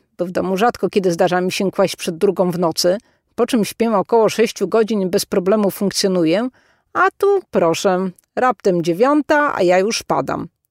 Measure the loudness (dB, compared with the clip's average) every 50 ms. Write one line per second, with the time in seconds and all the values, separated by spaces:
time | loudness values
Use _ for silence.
0 | _ _ _ -8 -8 -6 -4 -4 -4 -2 -2 0 0 0 0 0 -2 -2 0 0
1 | 0 0 2 2 2 2 2 0 -2 -2 -2 -2 -2 -2 0 0 0 0 -2 -4
2 | -8 -8 -4 -2 0 0 0 0 0 0 0 0 -2 -2 0 0 0 0 0 -2
3 | -4 _ _ _ _ _ _ -4 -2 0 0 0 0 -2 -2 -2 -2 0 0 0
4 | 0 2 2 2 4 2 2 0 0 0 -2 -4 -4 0 0 0 0 0 0 -2
5 | -2 0 -2 -2 -2 -2 -2 -2 0 2 2 2 2 0 -2 -2 -2 -2 -2 -2
6 | -2 0 0 2 2 2 2 0 -2 -4 -8 _ _ _ _ _ _ _ -2 0
7 | 0 0 0 0 0 0 2 0 -2 _ -2 0 2 2 2 0 0 0 0 0
8 | -2 -4 -8 _ _ _ -4 -2 0 0 0 0 0 0 0 0 0 0 0 2
9 | 2 2 2 2 2 2 0 0 0 0 0 0 2 2 2 2 2 0 -2 -4
10 | -4 -2 -2 -2 -2 -4 -6 -8 -8 -10 _ _ _ _